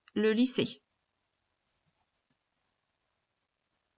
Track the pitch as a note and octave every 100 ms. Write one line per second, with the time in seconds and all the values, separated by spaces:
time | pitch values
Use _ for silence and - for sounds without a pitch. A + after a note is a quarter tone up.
0 | _ - G#3+ A3 B3+ - - - _ _
1 | _ _ _ _ _ _ _ _ _ _
2 | _ _ _ _ _ _ _ _ _ _
3 | _ _ _ _ _ _ _ _ _